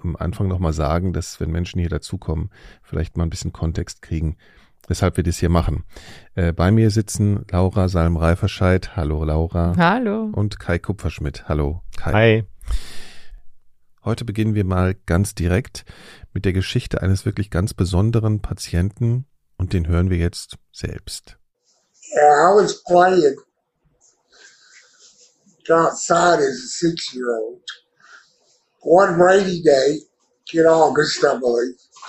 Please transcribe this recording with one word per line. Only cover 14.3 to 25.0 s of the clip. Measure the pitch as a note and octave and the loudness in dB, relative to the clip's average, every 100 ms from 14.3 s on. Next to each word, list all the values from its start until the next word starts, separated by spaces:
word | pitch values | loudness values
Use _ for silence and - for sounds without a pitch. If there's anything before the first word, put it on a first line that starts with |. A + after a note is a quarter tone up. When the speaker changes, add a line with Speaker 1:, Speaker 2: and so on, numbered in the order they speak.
| G#2 A2 | -2 0
Speaker 1:
wir | G#2 | 0
mal | F#2 F#2 F#2 F#2 | 0 2 0 -2
ganz | - F2 G2 | 0 0 0
direkt | - F2 F#2 - - - - - - - | -2 0 0 -2 -14 -20 -20 -20 -20 -12
mit | - | -4
der | G2 | 0
Geschichte | F2+ - - - - | 0 -2 -4 -4 -2
eines | F#2 F#2+ | 0 0
wirklich | - G#2 G2 | -2 -4 -4
ganz | E2 F2+ | -2 -2
besonderen | - E2+ F2 G#2+ A2+ A2 G#2 | -2 0 2 0 0 0 -2
Patienten | - F#2 - F2 G2 - A#2 B2 - _ _ - | -4 -10 -4 -2 -2 -2 -2 -2 -6 _ _ -8
und | F#2 | -4
den | F#2 D#2+ | -2 0
hören | E2+ F#2 | 0 0
wir | F2 | 0
jetzt | E2+ - - - _ | -2 -4 -16 -20 _
selbst. | - - - - - - - _ _ _ _ _ _ - | -12 -12 -12 -14 -16 -18 -20 _ _ _ _ _ _ -6
Speaker 4:
Yeah, | - D3 D3 E3+ | 4 6 6 6
I | |
was | G#3 F3 - | 6 4 -2
playing | - F3 F#3 F3+ C#3+ C#3 _ _ _ _ _ _ _ _ _ _ - _ _ - _ _ | 2 4 6 4 2 0 _ _ _ _ _ _ _ _ _ _ -20 _ _ -20 _ _